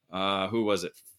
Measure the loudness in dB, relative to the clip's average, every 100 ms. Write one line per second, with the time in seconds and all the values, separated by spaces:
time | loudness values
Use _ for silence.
0 | _ -4 0 0 0 0 2 0 -2 -10
1 | -20